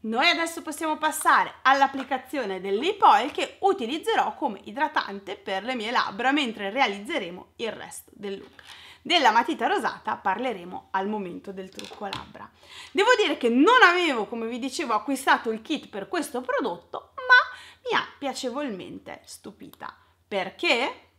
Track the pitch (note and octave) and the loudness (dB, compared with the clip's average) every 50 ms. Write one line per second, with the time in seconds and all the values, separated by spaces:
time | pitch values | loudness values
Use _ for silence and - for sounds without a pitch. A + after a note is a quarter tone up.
0 | - A3 A3+ A#3 C#4+ F4 E4+ D#4+ E4 E4 E4 - D#4 D#4+ D4 - E4 D#4 D#4 D#4 | -6 -4 -2 2 4 4 4 2 0 -4 -4 -8 -10 -10 -8 -6 -2 -4 -2 0
1 | D4+ D#4 D4+ - - F4 D4 - - - - - _ B3+ C4+ C#4 C#4 C4 C4+ C4+ | -2 -2 -2 0 2 4 4 4 4 0 -4 0 _ 4 6 6 4 2 0 -4
2 | C4 - C#4 B3+ - - - C#4+ B3 G3+ F#3+ F#3 F3+ G3 G3 G#3 C4 F4 G#4+ G4+ | -6 -4 -4 -6 -6 -6 -6 -4 -4 -2 -4 -6 -4 -2 -2 0 0 0 0 6
3 | A4+ A#4 A#3+ G3+ A#3 D4 - - C#4+ - - _ - G4 F#4+ G4 B3 A3 C#4 D#4+ | 6 8 8 8 4 0 -2 -4 -4 -4 -4 _ 2 2 2 2 0 -4 -4 -4
4 | D4+ A4 A4+ G4+ - G#3 G#3 - D#4+ C4+ G3+ - - - G3+ B3+ D4+ D4 D4+ - | -2 0 2 2 2 0 -2 -4 -4 -4 -4 -6 -12 -12 -4 -4 -4 -2 -2 -4
5 | - - G3 G3 G3 - G3 - - - G3 F#3+ G3 A#3+ C4 B3 G#3 G#3+ B3 A#3 | -4 -4 -10 -12 -10 -12 -14 -12 -8 -6 -4 -4 -4 -4 -6 -6 -4 -2 0 0
6 | - - G3+ G3 A#3+ B3+ C#4 D4+ D4 A#3+ G#3+ G3+ G#3 G3 G3+ C4 C4+ A3+ G3+ G3+ | 0 0 -4 -2 0 2 2 2 0 -2 -4 -6 -6 -6 0 0 0 0 0 -6
7 | G3+ A3+ E4+ D4 G#3 E3+ F3 F#3 - _ _ _ A#3 A3 - - - - - - | -8 -6 -6 -6 -6 -6 -10 -14 -18 _ _ _ -8 -8 -8 -10 -14 -16 -16 -18
8 | - - _ - G#3 G3+ G3 F#3+ - - _ - - - - - - - - - | -20 -20 _ -14 -10 -10 -10 -10 -12 -18 _ -20 -20 -20 -20 -20 -20 -20 -20 -18
9 | _ - E4 F4 C#4 A#3 G#3+ A3+ A#3+ - E4 - A3+ C#4 F#4+ G4 A#3+ F#3+ - - | _ 0 2 4 4 6 4 4 2 0 -2 -2 0 0 0 0 -2 -4 -6 -6
10 | - - A3+ - - G3+ F#3 G3 B3 C4 A3 F#3 F3 F3+ F#3 - - _ - F#3+ | -6 -6 -6 -4 -2 -2 -2 -2 -2 -6 -6 -6 -10 -12 -14 -14 -16 _ -4 -4
11 | F#3+ G3+ G#3+ G#3+ G3 F3 F3 - - - F#3+ F#3 F#3+ F#3+ - - - - - - | -2 -2 -4 -4 -6 -8 -10 -12 -14 -14 -14 -14 -14 -14 -14 -14 -14 -14 -12 -12
12 | G#3+ G3 F#3 - - - - - G#2 - _ _ _ - - - - - _ C4+ | -10 -10 -10 -10 -12 -16 -16 -18 -18 -18 _ _ _ -20 -20 -20 -20 -6 _ 0
13 | G4+ A4+ B4 - G#4 E4 C#4+ D4 - A#3+ A#3 B3 C#4+ G4+ B4 B4+ A4 F4+ F4 F4+ | 4 4 6 4 4 0 0 0 2 2 4 6 6 8 8 10 8 8 8 6
14 | F4+ D#4+ C4+ A#3 G3+ - - A#3 A3+ A3+ A#3 B3+ A3+ C4+ - - E4 B3 A3+ G#3+ | 2 2 0 0 -2 -6 -6 -8 -6 -6 -6 -6 -6 -6 -6 -6 -2 0 0 -2
15 | - - C#4 C4 - F4+ D4+ C4+ - A#3 A3 G#3+ A3 - D#4+ C4 - - - G#3 | 0 -2 -4 -2 2 2 2 2 2 -4 -6 -6 -4 -6 -6 -6 -6 -8 -10 -10
16 | F#3+ - - F4 C#4+ D4 - A#3+ B3+ - C5 C5+ D4+ G#3+ F3 F3 - _ - - | -10 -6 -4 -4 -4 -4 -6 -8 -6 -4 -4 -2 -2 -2 -4 -6 -12 _ -12 -12
17 | - _ _ - B4+ B4+ D5 D5+ D#5 - - - - - - _ _ B4+ A4 - | -12 _ _ -12 4 6 6 6 6 4 -6 -18 -20 -20 -20 _ _ -2 -2 -2
18 | - - - _ - C#4 B3 - - B3+ A3+ C#4 D4 C4+ G#3 F3+ E3 - E3 F#3+ | -2 -4 -10 _ -8 -6 -6 -4 -6 -6 -4 -4 -4 -4 -6 -8 -10 -12 -14 -16
19 | _ - - - _ - - - _ G#3 G3 _ - - - _ - - - _ | _ -16 -18 -18 _ -20 -20 -18 _ -20 -20 _ -20 -20 -20 _ -16 -16 -16 _
20 | _ _ _ _ _ _ - G3 F3+ F#3+ - - - F4 C#4+ A#3 B3 D#4+ B4+ - | _ _ _ _ _ _ -4 -4 -4 -4 -8 -4 2 2 2 2 2 -2 -4 -8
21 | _ _ _ | _ _ _